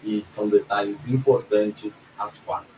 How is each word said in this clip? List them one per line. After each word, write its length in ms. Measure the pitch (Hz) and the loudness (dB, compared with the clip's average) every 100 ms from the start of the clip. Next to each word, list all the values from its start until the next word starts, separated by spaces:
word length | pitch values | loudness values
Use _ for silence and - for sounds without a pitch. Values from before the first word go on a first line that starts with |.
e 220 | 107 107 | -4 -4
são 240 | 101 - 104 | -6 -4 4
detalhes 580 | 104 - 101 101 104 120 | 4 4 -2 -2 -6 -2
importantes 960 | 131 131 120 - 104 107 104 107 - - - | 0 4 2 4 2 2 -2 -10 -12 -20 -10
às 200 | - - | -10 -10
quatro. 300 | - - - | -8 -8 -8